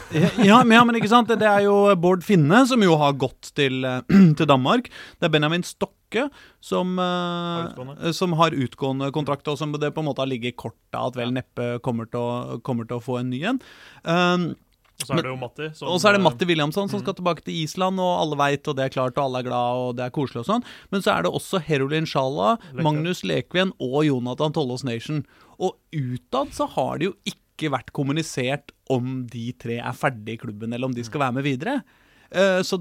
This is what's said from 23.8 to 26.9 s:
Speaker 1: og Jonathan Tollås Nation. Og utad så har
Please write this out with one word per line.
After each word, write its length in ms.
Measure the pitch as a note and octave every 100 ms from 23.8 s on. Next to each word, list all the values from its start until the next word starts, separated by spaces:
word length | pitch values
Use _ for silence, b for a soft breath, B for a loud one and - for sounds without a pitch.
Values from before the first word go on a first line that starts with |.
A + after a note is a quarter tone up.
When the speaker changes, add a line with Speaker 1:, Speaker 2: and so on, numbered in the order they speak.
Speaker 1:
og 140 | B2+ C#3 D#3
Jonathan 480 | C3 B2 B2 D#3 D#3
Tollås 300 | C3 B2 C3
Nation. 380 | A2+ - D3+ - b b b
Og 160 | F3+ - _
utad 640 | D#3+ B2+ B2 - B3+ C#4+ -
så 140 | C#4+ -
har 260 | B2+